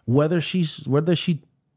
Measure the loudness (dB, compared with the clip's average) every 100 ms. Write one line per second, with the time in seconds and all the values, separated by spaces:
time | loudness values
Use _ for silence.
0 | 0 2 2 0 -2 -2 -2 -4 -2 0
1 | 2 0 0 -2 _ _ _